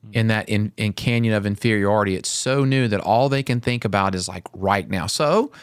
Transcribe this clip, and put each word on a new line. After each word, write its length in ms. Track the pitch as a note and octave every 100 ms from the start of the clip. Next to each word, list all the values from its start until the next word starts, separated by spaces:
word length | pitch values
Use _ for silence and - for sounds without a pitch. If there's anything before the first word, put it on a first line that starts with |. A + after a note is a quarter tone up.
| G#2+
in 140 | A2+ A2
that 200 | G#2+ -
in, 240 | G#2 G#2 -
in 160 | G#2+
canyon 400 | - B2 A#2 A#2
of 120 | G#2+ G2+
inferiority. 680 | G2+ A#2 G#2+ G2+ G#2+ G2+ F#2
It's 140 | -
so 340 | - B2+ C#3
new 240 | C3+ C3+ A#2
that 120 | G2+
all 300 | F#2 A2+ C#3
they 140 | C#3
can 180 | C3+ A#2+
think 220 | B2 A#2+ G#2
about 300 | G2 G2 F#2
is, 120 | F2+
like, 200 | F#2 -
right 360 | - F#2+ G2+ E2
now. 160 | F#2 D#2
So 440 | - D3+ G#3 C#4 -